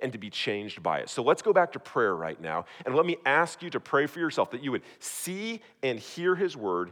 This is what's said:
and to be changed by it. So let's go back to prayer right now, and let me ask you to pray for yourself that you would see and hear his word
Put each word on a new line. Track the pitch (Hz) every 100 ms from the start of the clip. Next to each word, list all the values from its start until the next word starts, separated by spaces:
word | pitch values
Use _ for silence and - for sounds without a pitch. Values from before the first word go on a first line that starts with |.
and | 139
to | 117
be | 101
changed | - - 104 107 -
by | 85 73
it. | -
So | -
let's | 120 170
go | -
back | 196 175
to | -
prayer | - 139 110
right | 85 80 80
now, | 82 82 - - 127
and |
let | 139 175
me | 170 135
ask | 147 170 -
you | 175
to | 131
pray | - 139 143
for | 170
yourself | 165 - 95
that | 123
you | 139
would | 113 - -
see | - - 175 190 220 226 - _
and | 135 117
hear | - - 175 180
his | 185 147
word | 104 87 87